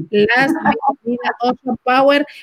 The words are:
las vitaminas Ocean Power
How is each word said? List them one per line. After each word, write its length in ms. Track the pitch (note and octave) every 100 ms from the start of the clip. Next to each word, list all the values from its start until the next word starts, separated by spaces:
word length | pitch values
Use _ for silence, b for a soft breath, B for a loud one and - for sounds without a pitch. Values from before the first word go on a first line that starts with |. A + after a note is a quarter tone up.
| D#3+
las 380 | G#3 G#3 B3 C#4
vitaminas 840 | E4 G#3 - - - A#3 A#3+ - -
Ocean 340 | A#3+ B3+ C4 A#3
Power 420 | B3 B3+ C#4 C#4+ D4 B